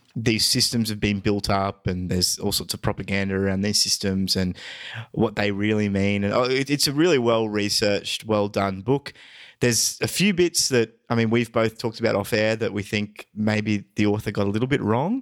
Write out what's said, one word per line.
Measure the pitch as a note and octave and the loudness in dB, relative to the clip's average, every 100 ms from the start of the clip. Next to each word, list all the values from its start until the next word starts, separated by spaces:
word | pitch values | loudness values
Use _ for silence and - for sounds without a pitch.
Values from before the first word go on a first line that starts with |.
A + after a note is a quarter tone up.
| _ - | _ -4
these | A#2 A2 | 0 2
systems | - C3 A#2 B2 G#2+ | 2 2 0 0 -2
have | G#2 | -2
been | G#2 G#2 | 0 0
built | G#2+ G2+ - | 0 0 0
up, | G2+ G2 - F#2+ | 0 0 -4 -6
and | F2+ F2+ | -4 -2
there's | F#2 F2+ - | 0 0 -2
all | G2+ | -4
sorts | - F2 | -4 -6
of | G2+ | -4
propaganda | - G#2 F#2+ G2 G2 F#2+ | -4 -4 -4 -2 0 0
around | G2 F#2+ | 0 0
these | G#2 G2+ | 0 0
systems | - - G2+ F#2+ F#2+ F#2 | 0 0 0 0 0 0
and | F#2 F2+ - - - A#2 A2+ | -2 -4 -12 -14 -14 -14 -8
what | - A2 G#2+ | -2 0 0
they | G#2 | -2
really | G2 G#2+ G#2+ G#2 | 0 0 2 2
mean. | G2 G2 G2+ | 2 2 0
And, | G2+ | 0
oh, | G#2+ B2+ | 0 0
it, | C3 C#3 | 0 0
it's | C#3+ D#3+ | 0 0
a | |
really | C#3+ F3+ C#3+ | 2 4 4
well-researched, | A#2 A2+ A2 G#2 G#2 - G#2 G2+ - - A2 | 4 2 2 0 0 2 2 0 -2 -8 -2
well-done | G#2+ G#2 G#2 G2 F#2+ | 0 0 0 -2 -2
book. | G2+ C#3 - _ - - - - | -2 -2 -4 _ -20 -20 -20 -2
There's | B2 A#2+ - - | 0 2 0 -2
a | C#3+ | -4
few | - G3 | 2 2
bits | E3+ F3 - - | 4 2 2 2
that, | B2+ A2+ _ - | 2 2 _ -2
I | A#2 | 0
mean, | A2+ | 2
we've | A#2 A#2 | 2 2
both | A#2 A2+ - | 0 0 0
talked | A#2+ A2 | -6 -2
about | A2+ G#2+ | 0 0
off | G2+ | 0
air | G#2+ G#2+ A2 | 0 2 0
that | G#2 | -2
we | G2+ | -4
think | G2 G#2+ G#2 - - G#2 | -4 -2 -4 -8 -14 -2
maybe | G#2+ G#2+ G#2+ G#2 - - | 0 2 2 -2 -2 0
the | G#2 | 0
author | G#2 - | 0 -2
got | G#2 G2+ | -2 0
a | |
little | G#2+ C3 | 0 0
bit | C#3 | 0
wrong. | G#2 A2+ D#3+ C4 | 0 0 0 -4